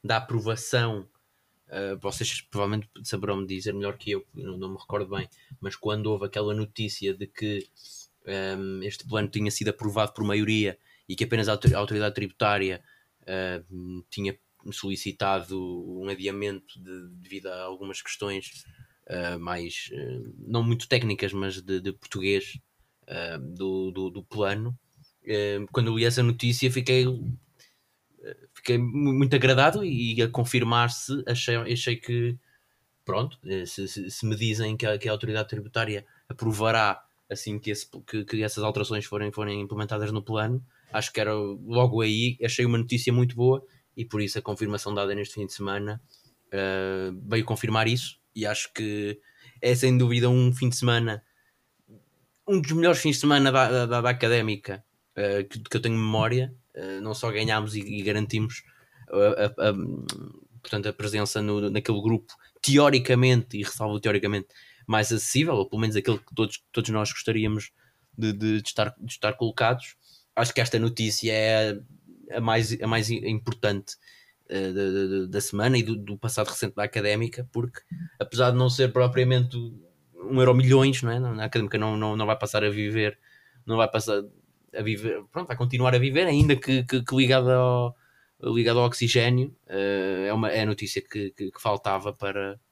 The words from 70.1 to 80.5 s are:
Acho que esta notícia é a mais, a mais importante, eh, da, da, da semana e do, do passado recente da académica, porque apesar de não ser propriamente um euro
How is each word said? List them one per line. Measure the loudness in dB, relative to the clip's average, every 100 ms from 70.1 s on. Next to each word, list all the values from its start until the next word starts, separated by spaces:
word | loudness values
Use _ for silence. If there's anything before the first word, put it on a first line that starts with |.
| -20 _
Acho | -2 0
que | 0
esta | 0 2
notícia | 0 0 -2 0 0
é | 0 2 4 2 -2 -10 -20 -20 -20 -10
a | -4
mais, | 2 2 2 -2
a | 0
mais | 0 0
importante, | -2 -2 -4 -4 -2 -2 -2 -6 -18 -20 -20 _ _ _
eh, | -4 -4
da, | 0 0
da, | 0 0 0 -2
da | -2
semana | -2 0 2 4
e |
do, | 2 -4
do | -6 -6
passado | -4 -2 -2
recente | -2 -6 -2
da |
académica, | -4 -2 0 0 0 -6 -8
porque | -4 -4 -6 _ -12 -12 _
apesar | -6 2 4
de | 6
não | 4
ser | 4 2
propriamente | 4 4 4 4 4 2 -2
um | -8 -12 -20 _ _ -14 -2 6
euro | 8